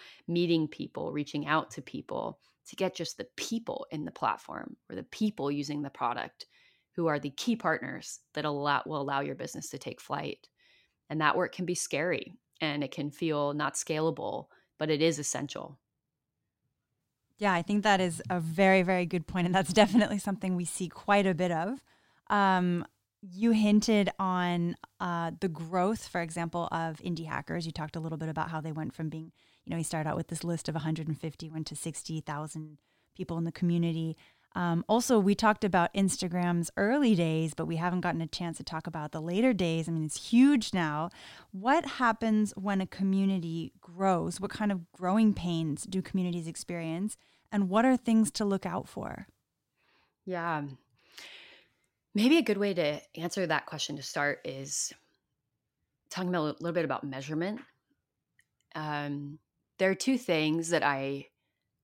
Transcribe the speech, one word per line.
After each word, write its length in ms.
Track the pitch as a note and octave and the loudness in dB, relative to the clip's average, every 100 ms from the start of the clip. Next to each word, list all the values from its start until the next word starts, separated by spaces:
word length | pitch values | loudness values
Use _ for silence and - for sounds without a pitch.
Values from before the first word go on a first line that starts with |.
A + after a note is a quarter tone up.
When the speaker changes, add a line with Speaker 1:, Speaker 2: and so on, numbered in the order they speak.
| - - - | -20 -16 -4
Speaker 1:
meeting 400 | E3+ F3 E3 D3+ | 0 2 2 0
people, 440 | - D3 - - | -4 -10 -8 -6
reaching 360 | D3 C#3+ C#3+ C#3+ | -6 -6 -6 0
out 240 | D#3 - | 0 -2
to 100 | - | -12
people, 560 | - D3 - - - - _ _ - | -12 -12 -8 -6 -6 -10 _ _ -20
to 80 | - | -4
get 180 | F#3 | -4
just 240 | - E3 - | -2 -8 -8
the 100 | - - | -12 -10
people 500 | - A3+ A#3 - - | -6 -6 -6 -8 -8
in 160 | D#3 E3 | -8 -8
the 60 | |
platform 640 | - A#2 - - - - - _ | -4 -4 -4 -8 -12 -12 -16 _
or 80 | F#2 | -14
the 60 | |
people 480 | - - G#3+ - C#3 | -12 -2 -2 0 -4
using 320 | D3 C#3+ D3 | -2 -4 -6
the 80 | C#3+ | -6
product 560 | - A#2+ B2 - - - _ _ _ _ | -4 -4 -4 -8 -12 -20 _ _ _ _
who 160 | - E3 | -2 0
are 100 | D3 | 0
the 140 | C#3+ | -2
key 240 | - - A3+ | -4 -2 0
partners 640 | E3+ D#3 - F2+ - - _ D3+ | 0 -2 -4 -10 -12 -16 _ -4
that 100 | D3+ | -2
allow, 380 | C#3+ D3 C#3+ - | -2 0 0 0
will 160 | D#3 | -4
allow 200 | C#3 C#3 | -2 -2
your 120 | C#3+ | -2
business 360 | C3+ C3+ - D3 | -6 -8 -10 -12
to 80 | C#3+ | -12
take 200 | B2+ - | -12 -14
flight. 480 | - C#3+ D3 - - _ _ _ _ _ _ | -8 -8 -6 -10 -16 _ _ _ _ _ _
And 120 | D3+ | 0
that 140 | D3+ - | 2 2
work 160 | F3 | 0
can 140 | - F3 | -2 -4
be 100 | F3 | -4
scary, 640 | - C#3+ E3+ C#3+ - - _ _ | -2 -2 -2 -2 -6 -16 _ _
and 220 | D#3 D3 | -4 -2
it 80 | C#3 | -4
can 200 | - D3 | -4 -8
feel 420 | - E3 D3 C#3+ | -4 -2 0 0
not 220 | D3 C#3+ - | 0 -2 -4
scalable, 720 | - D#3 D#3+ D3 - - - _ _ _ | -2 0 0 0 -6 -6 -10 _ _ _
but 120 | D#3 | 0
it 120 | D3 | 4
is 180 | E3 D3 | 4 2
essential. 580 | C#3+ C3+ C#3+ - - C#3+ _ _ _ _ _ _ _ _ _ _ _ _ _ _ _ _ | -4 -4 -6 -8 -12 -16 _ _ _ _ _ _ _ _ _ _ _ _ _ _ _ _
Speaker 2:
Yeah, 160 | G#3 | 2
I 100 | F3 | 2
think 200 | E3+ G#3 | 2 2
that 160 | G#3 G3 | 4 4
is 220 | F#3 E3 - | 4 0 2
a 100 | F3+ | 2
very, 420 | E3 D#3+ F#3+ F#3+ | 0 6 8 8
very 240 | F3+ F#3 F3 | 6 2 2
good 220 | F3 - | -2 -2
point, 180 | F#3 F3 | 0 2
and 80 | |
that's 200 | F#3 F#3 | 2 4
definitely 460 | G3+ G#3 A3+ G#3 G3+ | 6 6 6 4 0
something 360 | - F#3+ F#3+ F3+ | -2 -4 -2 -2
we 80 | |
see 240 | F3 - F3 | -2 -6 -8
quite 380 | - - G3+ F#3+ | -6 4 4 6
a 80 | |
bit 180 | E3 F3+ | 2 0
of. 300 | D#3+ F#3 C4+ - _ _ _ _ | 0 -2 -6 -12 _ _ _ _
Um, 560 | G#3 G3 F#3 F3+ F3 - _ _ _ | 4 6 4 4 0 -4 _ _ _
you 300 | G3 F3+ A#3 | -18 0 4
hinted 580 | A3 G#3 G#3+ A3 G#3+ F3+ - | 6 8 6 6 4 4 0
on, 560 | F#3+ F3+ F3 F3 E3+ - - _ | -2 0 2 2 0 -4 -12 _
uh, 320 | F3+ E3+ E3+ E3+ | -4 -2 -4 -2
the 80 | F#3+ | -4
growth, 580 | D#3 D#3+ F#3 F#3 A3+ - | -4 -4 0 2 0 -4
for 140 | F3+ | -6
example, 480 | E3+ E3+ E3+ E3+ E3 | -4 -4 -4 -4 -4
of 260 | E3 E3 D#3+ | -2 -4 -4
indie 280 | - E3 D#3+ | -6 -6 -4
hackers. 400 | C3+ D3 E3 E3 | -6 -4 -6 -6
You 60 | |
talked 260 | E3 D#3 E3+ | -6 -8 -6
a 20 | |
little 180 | D#3+ D#3 | -6 -6
bit 120 | D#3+ | -6
about 220 | D#3 D#3+ | -4 -4
how 100 | D#3+ | -4
they 100 | D#3 | -6
went 220 | D#3 D#3 | -6 -8
from 160 | - D#3+ | -6 -8
being, 240 | D#3+ D#3+ _ _ _ - | -8 -14 _ _ _ -8
you 60 | |
know, 60 | E3+ | -4
he 60 | |
started 260 | D#3+ D#3+ D3+ | -4 -2 -2
out 60 | D3+ | -4
with 140 | D#3+ | -4
this 160 | E3 E3+ | -6 -4
list 240 | E3+ - | -4 -4
of 60 | D#3 | -4
a 20 | |
hundred 280 | D#3 D#3+ D#3+ | -4 -4 -4
and 120 | D3 | -6
fifty, 300 | D#3+ - D#3+ | -8 -10 -10
went 180 | D#3+ D#3 | -8 -8
to 80 | D3+ | -8
sixty 460 | E3 - - D#3+ | -8 -10 -8 -8
thousand 560 | D3+ D3 D#3 D#3+ D#3 D3 _ _ _ - | -6 -8 -8 -10 -12 -16 _ _ _ -12
people 200 | F#3 E3+ | -6 -2
in 60 | |
the 80 | E3 | -2
community. 640 | - F3 E3+ E3+ E3 D#3+ D#3+ - _ _ - | 0 2 2 0 0 -4 -6 -16 _ _ -4
Um, 280 | F3 E3+ - | 0 0 2
also, 320 | A3+ A#3+ A#3 | 2 4 4
we 160 | G3 G3+ | 4 4
talked 300 | G#3+ G#3+ G#3 | 4 4 2
about 280 | F3+ E3+ | 4 2
Instagram's 800 | G3 G3 - F3+ F3+ F3 F3 E3 - | 2 0 0 -4 0 0 0 -2 0
early 360 | G3+ C#4 C4 | 2 4 6
days, 400 | F#3 E3 D#3+ D#3+ | 6 4 2 0
but 120 | - E3 | -2 -4
we 100 | E3 | -2
haven't 240 | F3 F3+ | 0 0
gotten 220 | F3 E3 | 0 -2
a 60 | E3 | -4
chance 280 | - E3+ D#3+ | -6 -6 -6
to 80 | |
talk 240 | - D#3+ E3+ | -8 -8 -6
about 240 | D#3+ D3+ | -8 -8
the 100 | D#3+ | -6
later 300 | D#3+ F#3 B3+ | -2 4 4
days. 380 | G3+ F3 E3 D#3+ | 4 2 0 0
I 20 | |
mean, 140 | D#3+ D#3 | -2 -2
it's 240 | - - | -6 2
huge 440 | A#3 C4+ C#4+ - | 8 8 6 2
now. 360 | F#3 D#3 D3+ E3+ - - - - | -2 0 -2 -4 -8 -20 -20 -16
What 340 | F#3+ A3 D#4 D4 | -4 2 2 2
happens 680 | - A#3+ A3 A3+ G#3+ G#3 - | 0 0 2 2 4 2 -2
when 240 | G3 G3 | -2 0
a 80 | F#3+ | -2
community 880 | - G3 F#3+ G3 F#3+ E3 E3 D#3+ - | -2 0 2 2 0 -2 -6 -8 -12
grows? 580 | - E3+ G3 F3 E3 F3 | -20 0 2 2 0 -4
What 120 | G3 | -8
kind 200 | - G#3+ | -2 0
of 180 | F#3+ E3 | 0 -6
growing 400 | - F3+ G#3 A3 | -6 0 6 6
pains 500 | G3 F3 E3 D#3+ D3 | 4 -2 0 0 -2
do 180 | - F#3 | -4 -4
communities 460 | - F#3+ F3+ F3 D#3+ | -2 -2 0 -2 -6
experience? 720 | - - F3 D#3+ E3 G#3 - _ _ _ | -10 -10 -8 -6 -4 -4 -6 _ _ _
And 160 | G#3 F#3+ | 0 2
what 160 | G3+ | 4
are 140 | B3+ B3+ | 4 4
things 340 | - A3 G#3+ | 4 4 4
to 140 | - G3+ | 2 0
look 200 | G3 F#3 | 0 -2
out 220 | E3+ - | -6 -8
for? 400 | - - - F#3+ _ _ _ _ _ _ _ _ _ | -10 -8 -10 -14 _ _ _ _ _ _ _ _ _
Speaker 1:
Yeah. 400 | - F3+ E3+ D#3 C#3+ C3 _ _ _ - - - - - _ _ _ _ _ | -8 -4 -2 -2 -4 -10 _ _ _ -20 -20 -20 -20 -20 _ _ _ _ _
Maybe 240 | G3+ A#3+ E4 | 2 6 6
a 40 | |
good 160 | A3+ G3+ | 4 0
way 160 | G3+ | 0
to 280 | F3+ D3 D3+ - - | 2 0 -2 -8 -8
answer 280 | F3 - E3+ | -6 -2 0
that 200 | D#3 - | 0 -2
question 320 | D#3 - D3 | -8 -6 -8
to 60 | |
start 360 | C3 - C#3+ - - | -6 -2 -2 -2 -6
is 480 | C3+ C#3 - - - _ _ _ _ _ _ _ _ _ _ _ | -10 -6 -6 -6 -8 _ _ _ _ _ _ _ _ _ _ _
talking 200 | - F3+ | -6 0
about, 140 | F3+ | 0
a 200 | D3+ - | 0 -2
little 80 | E3+ | -2
bit 140 | E3+ D3+ | 0 0
about 180 | B2+ | -2
measurement. 560 | C#3+ C3 C3+ D#3 F3+ A3 - _ _ _ _ _ _ _ _ _ _ | -4 -8 -6 -2 -2 -4 -12 _ _ _ _ _ _ _ _ _ _
Um, 640 | D#3+ D3+ D3 C#3+ C#3+ C#3+ D3+ _ _ _ - | -8 -4 -4 -4 -6 -8 -12 _ _ _ 0
there 100 | F#3+ | 2
are 60 | F#3+ | 4
two 220 | - B3+ | 2 0
things 520 | - D#3+ D#3 D#3+ E3 | 2 2 4 2 2
that 120 | E3 | 2
I, 460 | C#3+ C#3 C3+ C#3 - _ _ _ _ _ | 2 0 -2 -4 -8 _ _ _ _ _